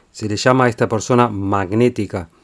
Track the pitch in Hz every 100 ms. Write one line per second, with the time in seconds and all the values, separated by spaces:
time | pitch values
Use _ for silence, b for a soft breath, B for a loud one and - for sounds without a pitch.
0 | b - 107 104 127 131 123 113 113 110
1 | - 123 120 101 98 101 92 107 123 120
2 | 101 98 85 _